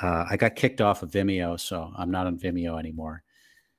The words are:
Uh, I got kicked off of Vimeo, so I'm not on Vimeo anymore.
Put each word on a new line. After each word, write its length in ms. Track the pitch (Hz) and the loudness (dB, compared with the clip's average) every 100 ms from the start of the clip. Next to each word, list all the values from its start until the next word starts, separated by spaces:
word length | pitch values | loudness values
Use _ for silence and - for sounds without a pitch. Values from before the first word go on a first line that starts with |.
Uh, 240 | 90 82 87 | 0 2 0
I 80 | 101 | 4
got 200 | 113 - | 2 4
kicked 240 | - - | 0 4
off 220 | 101 98 | 4 4
of 80 | 85 | 0
Vimeo, 500 | 101 98 92 87 85 | 0 2 2 0 -4
so 320 | - 90 80 - | -4 -6 -6 -6
I'm 140 | 87 | -2
not 160 | 92 90 | 0 -2
on 120 | 85 | -2
Vimeo 400 | 92 87 85 80 | -2 -2 -2 -4
anymore. 440 | 80 80 78 78 _ _ _ _ _ | -6 -8 -8 -10 _ _ _ _ _